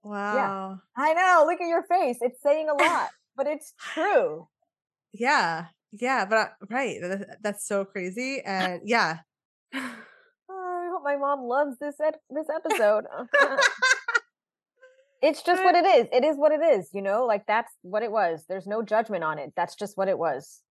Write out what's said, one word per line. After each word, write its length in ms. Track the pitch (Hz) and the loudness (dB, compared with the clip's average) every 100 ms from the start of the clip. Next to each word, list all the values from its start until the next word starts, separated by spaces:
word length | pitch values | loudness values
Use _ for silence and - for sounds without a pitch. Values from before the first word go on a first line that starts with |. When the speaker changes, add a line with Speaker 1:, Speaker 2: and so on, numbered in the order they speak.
Speaker 1:
Wow. 760 | 208 202 202 208 202 196 190 190 _ 247 | -8 -6 -2 -2 -2 -4 -10 -12 _ -2
Speaker 2:
Yeah. 80 | |
I 100 | 294 | 0
know, 300 | 330 370 359 302 | 2 6 6 6
look 140 | 349 | 2
at 80 | 339 | 0
your 160 | 330 | -2
face. 340 | - 349 302 240 | 2 0 0 0
It's 220 | 240 240 | -4 0
saying 260 | 285 302 311 | 0 2 0
a 60 | |
lot, 360 | 285 - 311 175 _ | 2 2 2 -4 _
Speaker 1:
<laughs> 140 | _ - | _ -4
Speaker 2:
but 100 | 277 | -4
it's 260 | 311 - _ - | -4 -10 _ -10
true. 540 | - 370 330 175 156 170 _ _ _ _ _ _ | -4 2 2 0 -6 -16 _ _ _ _ _ _
Speaker 1:
Yeah. 540 | 202 240 285 175 165 170 _ _ | -6 0 2 0 -4 -10 _ _
Yeah, 320 | 208 240 254 | -8 -2 -2
but, 120 | 196 220 | 2 2
uh, 100 | 208 _ 196 | 0 _ -8
right. 280 | 240 254 120 | -4 -4 -6
Th-, 180 | 180 196 | -6 -8
th-, 100 | 202 - | -8 -8
that's 240 | 214 202 - | -8 -6 -4
so 180 | 202 | -4
crazy, 560 | 196 196 180 190 262 269 | -4 -8 -8 -6 -6 -6
and 360 | - 190 185 180 | -6 -2 -2 -4
yeah. 340 | 208 233 175 165 _ _ _ _ _ | 0 2 2 -2 _ _ _ _ _
Speaker 3:
<laughs> 60 | 269 254 226 - _ _ _ _ | -10 -10 -14 -20 _ _ _ _
Speaker 2:
Oh, 300 | 381 370 359 | -12 -8 -8
I 60 | 349 | -6
hope 100 | 349 | -6
my 140 | 285 285 | -4 -2
mom 240 | 277 277 | -2 -2
loves 340 | 247 254 294 240 | -2 0 0 -4
this 200 | 294 294 | -10 -2
ep-, 200 | 302 302 _ | -2 -2 _
this 180 | 277 302 | -8 -6
episode. 500 | 311 320 392 208 214 - 160 247 | -6 -2 2 4 2 -2 -12 0
Speaker 1:
<laughs> 260 | 571 554 539 494 - 508 523 - 466 _ _ _ _ _ _ - _ _ _ | 2 4 4 0 2 2 2 0 -4 _ _ _ _ _ _ -20 _ _ _
Speaker 2:
It's 180 | 294 311 | 0 2
just 200 | - 349 | 0 4
Speaker 1:
But 120 | 370 | 6
Speaker 2:
what 0 | 349 | 6
it 100 | 349 | 6
is. 220 | 311 233 | 6 6
It 120 | 254 | 2
is 120 | 285 277 | 2 2
what 140 | 302 | 2
it 100 | 302 | 4
is, 300 | 330 247 170 | 4 2 0
you 80 | 196 | -6
know? 240 | 196 208 | -2 0
Like, 220 | 247 208 - | 0 -2 0
that's 260 | 214 226 _ | -2 -2 _
what 200 | 180 208 | -6 -4
it 80 | 226 | -2
was. 340 | 220 180 160 - | 0 0 -2 -8
There's 180 | 190 185 | -10 -6
no 160 | 214 | -6
judgment 400 | 202 214 226 190 | -2 -2 0 -4
on 160 | 160 151 | -4 -4
it. 140 | 143 - | -8 -6
That's 200 | - - | -6 -6
just 200 | 202 - | -10 -4
what 120 | 190 | -2
it 100 | 175 | 0
was. 440 | 160 135 151 - _ | -2 -4 -8 -20 _